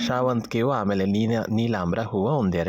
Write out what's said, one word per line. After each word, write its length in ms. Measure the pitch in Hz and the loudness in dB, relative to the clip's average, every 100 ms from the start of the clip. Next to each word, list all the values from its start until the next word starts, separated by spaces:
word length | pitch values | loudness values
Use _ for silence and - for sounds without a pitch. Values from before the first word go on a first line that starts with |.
| 120 | -2
ಶಾವಂತಿಗೆ 540 | 127 127 120 110 117 | 0 0 0 -2 -2
ಹೂವ, 100 | 123 | 0
ಆಮೇಲೆ 340 | 131 101 98 98 | 0 0 0 2
ನೀಲ-, 440 | 104 113 113 - | 2 2 0 0
ನೀಲಾಂಬ್ರ 500 | 110 117 107 87 95 | 0 0 0 0 -2
ಹೂವ 320 | 113 104 104 | -2 0 0
ಒಂದೆರಡೇ 340 | 151 98 87 | 2 2 0